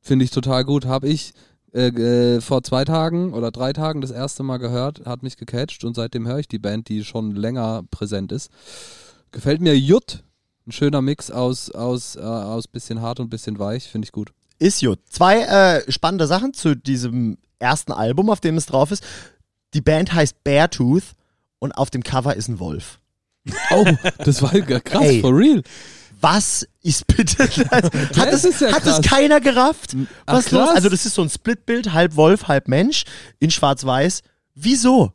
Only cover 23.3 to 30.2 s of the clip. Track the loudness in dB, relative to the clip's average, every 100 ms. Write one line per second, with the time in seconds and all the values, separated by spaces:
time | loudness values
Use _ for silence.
23.3 | _ -12 -8 0 4 6 4 0 -2 0
24.3 | 2 2 2 2 -4 -2 2 4 4 4
25.3 | 6 6 4 0 -16 -20 -20 _ -2 2
26.3 | 2 0 -4 -8 _ -4 -4 0 0 2
27.3 | 2 2 2 2 2 2 -2 -2 4 4
28.3 | 4 2 2 2 2 2 2 4 4 6
29.3 | 6 4 4 2 2 -8 -6 -6 -8